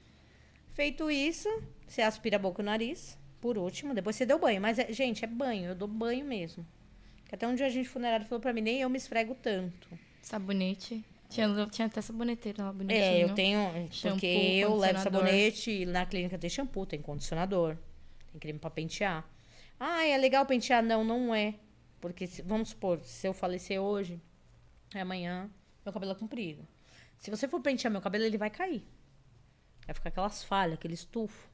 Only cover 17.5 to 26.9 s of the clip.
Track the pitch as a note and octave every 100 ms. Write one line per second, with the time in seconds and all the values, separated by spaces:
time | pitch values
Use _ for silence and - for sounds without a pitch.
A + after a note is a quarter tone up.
17.5 | F#3+ E3 D#3+ - - - - - D#3 D3+
18.5 | D3+ E3 D#3 D#3+ - G3+ D#3+ - - -
19.5 | - - - C#4 E4+ D#4+ C4+ C4+ C4+ C#4
20.5 | B3+ - A#3+ A3+ A3+ A3 A#3+ B3 A3 G#3
21.5 | G#3 - - - - F3 F3 F3+ - F3
22.5 | A3 A3 - G3 E3 - - G3 F#3+ F#3
23.5 | F3+ - F#3+ G3 G3+ F#3 F3 - - -
24.5 | - - - - G3+ F#3 F#3 F3 F3+ G3
25.5 | - - - - F#3+ F#3+ F#3+ A3 A#3 F#3
26.5 | D3+ D#3 _ -